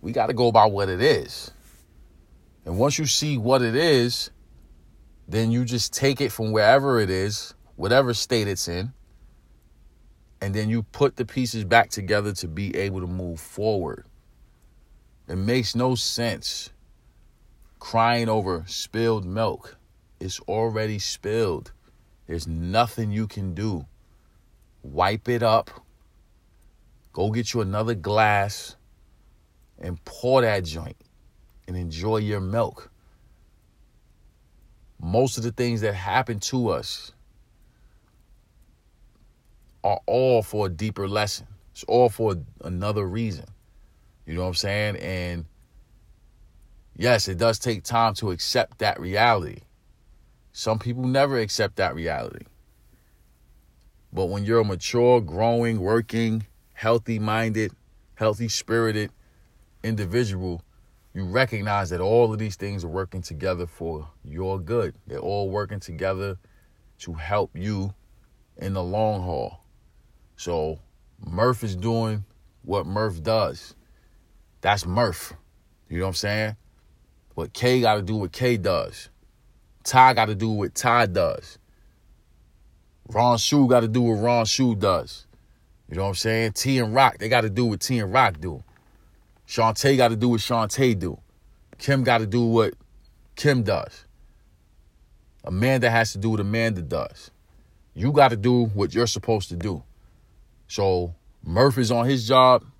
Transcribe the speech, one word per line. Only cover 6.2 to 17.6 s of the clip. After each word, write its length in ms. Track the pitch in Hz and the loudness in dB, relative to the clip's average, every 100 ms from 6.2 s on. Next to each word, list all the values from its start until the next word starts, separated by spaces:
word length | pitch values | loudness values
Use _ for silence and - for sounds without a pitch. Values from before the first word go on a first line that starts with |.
it 100 | 139 | -2
from 220 | - 110 | -2 -2
wherever 480 | 110 107 135 139 120 | 4 6 6 6 2
it 80 | 101 | 2
is, 460 | 92 98 107 - - - - | 0 -2 -4 -10 -18 -20 -8
whatever 360 | 95 123 131 | 2 4 4
state 340 | 113 - 120 101 | 0 0 0 0
it's 220 | 95 - | -4 -4
in, 240 | 87 107 - - - - _ _ _ _ _ - _ - _ _ _ | -6 -6 -10 -20 -20 -20 _ _ _ _ _ -20 _ -20 _ _ _
and 120 | 98 | -6
then 140 | 98 107 | -2 -2
you 140 | 117 | -2
put 340 | 110 - 143 - | -4 0 0 0
the 80 | |
pieces 400 | 120 - 123 113 | -6 -2 -4 -4
back 240 | 98 117 117 | 2 4 4
together 460 | - 95 104 104 | -2 -2 0 0
to 120 | 98 90 | -6 -8
be 300 | 80 98 - | -6 -4 -2
able 240 | 98 95 | -4 -4
to 60 | 90 | -6
move 340 | 90 90 82 | -6 -8 -10
forward. 640 | - - 110 104 82 50 - - _ _ - _ _ _ _ - _ _ - | -14 -4 0 0 -2 -8 -16 -20 _ _ -20 _ _ _ _ -20 _ _ -10
It 100 | 92 | -4
makes 380 | 98 127 117 | 0 0 0
no 200 | 117 127 | 0 0
sense 760 | 123 - - 117 92 - - - - _ _ _ _ _ _ _ _ | 0 -2 -4 -4 -4 -8 -10 -12 -20 _ _ _ _ _ _ _ _